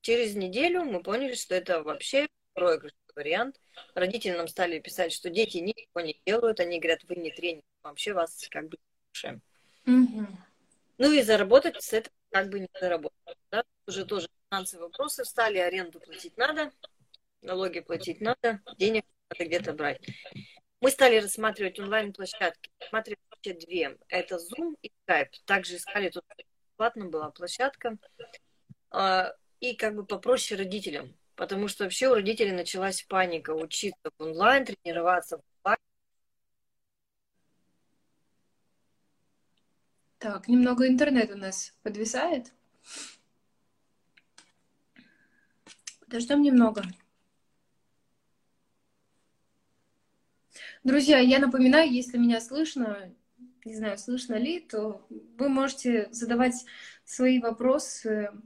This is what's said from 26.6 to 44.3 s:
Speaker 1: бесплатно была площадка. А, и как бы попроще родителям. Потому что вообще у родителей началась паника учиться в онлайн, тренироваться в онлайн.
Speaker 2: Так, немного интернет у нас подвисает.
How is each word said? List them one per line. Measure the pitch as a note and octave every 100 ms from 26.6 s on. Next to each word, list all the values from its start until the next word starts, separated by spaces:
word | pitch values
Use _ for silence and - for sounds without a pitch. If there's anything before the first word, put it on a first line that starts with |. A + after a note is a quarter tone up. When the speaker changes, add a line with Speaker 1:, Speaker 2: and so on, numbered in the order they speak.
| _
Speaker 1:
бесплатно | _ A#3 A#3 F#3+
была | D#3 D3+
площадка. | - F3 - C4 - A#3+ G#3+ - _ - - _ _ _ - _
А, | - F#3+ F#3 F#3 - _ _
и | B3
как | A3+ A3 G#3+
бы | G3+
попроще | G3 G#3+ B3 - G3+
родителям. | F#3+ G3+ F#3+ C#3+ - _ _
Потому | - F3 G3 G3+
что | -
вообще | G3 - C4
у |
родителей | A#3+ G3 A3+ G#3
началась | F3+ F3 F#3+ F#3+ F#3+
паника | - F#3+ F#3 E3 D#3
учиться | D#3 D#3+ - G3+ - D#3+ _
в |
онлайн, | D#3 D#3+ G#3 C4+
тренироваться | B3 G3 E3+ E3 E3+ F3+ - D#3+
в | _ _
онлайн. | G3 A3 _ _ _ _ _ _ _ _ _ _ _ _ _ _ _ _ _ _ _ _ _ _ _ _ _ _ _ _ _ _ _ _ _ _ _ _ _ _ _ _ _ _ _ _
Speaker 2:
Так, | A3 G3 -
немного | B3 B3 B3 B3+
интернет | B3+ D4 C4 G#3+
у | G3+
нас | F#3+ F#3 - _
подвисает. | G#3+ G#3 A3 B3+ D#4+ D4 A#3+ _ _ _ - - - - _ _ _ _ _ _ _ _ _ _ _